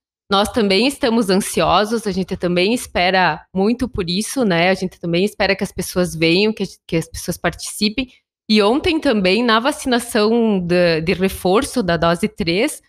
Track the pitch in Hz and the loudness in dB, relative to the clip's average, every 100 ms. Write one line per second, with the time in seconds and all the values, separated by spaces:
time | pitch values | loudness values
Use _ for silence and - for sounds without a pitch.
0 | _ _ _ 196 208 254 202 190 254 277 | _ _ _ 0 0 0 2 2 2 0
1 | 262 226 196 190 - - 156 170 208 226 | 0 0 2 0 0 0 2 2 2 -2
2 | 214 185 185 185 175 175 190 247 - 202 | -4 -4 -4 -4 -2 0 2 0 -4 -2
3 | 180 185 175 156 - 185 202 240 247 - | 2 2 2 0 -6 -2 0 0 -4 -4
4 | 170 180 214 277 226 170 180 190 180 - | -4 -4 -4 0 2 2 2 0 -2 -6
5 | 170 170 202 - 190 196 196 - 180 190 | -2 0 0 0 -2 -2 -4 -6 -6 -2
6 | 175 160 165 175 214 220 196 - - 165 | -2 0 2 4 2 0 -6 -8 -6 -4
7 | - - - 170 175 - - - 214 214 | -4 -10 -8 -6 -6 -6 -12 -4 -4 -2
8 | 262 _ _ _ - 214 202 269 370 320 | -8 _ _ _ 0 2 4 2 0 0
9 | 285 220 185 196 240 226 247 294 262 240 | 0 0 2 2 2 2 0 -4 -2 -2
10 | - 226 214 233 226 196 170 180 175 160 | 0 0 2 2 2 0 0 2 2 2
11 | 165 175 190 - 180 196 - 254 180 170 | -2 0 -2 -2 0 0 0 -4 -2 0
12 | 165 170 214 - 165 175 294 - | 0 0 -2 -4 -4 0 -2 -4